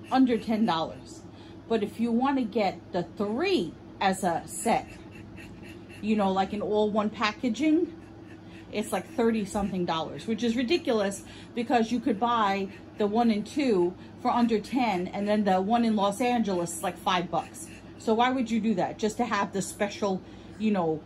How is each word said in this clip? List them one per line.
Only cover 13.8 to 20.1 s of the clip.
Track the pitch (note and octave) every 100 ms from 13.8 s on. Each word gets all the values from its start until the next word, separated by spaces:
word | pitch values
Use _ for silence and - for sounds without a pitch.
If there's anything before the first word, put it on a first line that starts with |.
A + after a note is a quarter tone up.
| F3 - - -
for | B3
under | A#3 A#3 G#3+
ten, | - B3+ A#3 F3+ F#3
and | G3+ G#3
then | G#3+
the | G3+ F#3
one | G3 A#3 A3+
in | G#3
Los | G3+ G3+
Angeles | B3 A#3+ G3+ F3+ F3 -
is, |
like, | F#3 -
five | G3+ F3+ F3
bucks. | E3 - - - - - -
So | A#3+ A3
why | B3+
would | C4+ A3+
you | A3+
do | A3 F3
that? | C3+ -
Just | G#3+ A#3
to | A#3+
have | G3+ G3
the | G3
special, | F3+ - G3+ - G3+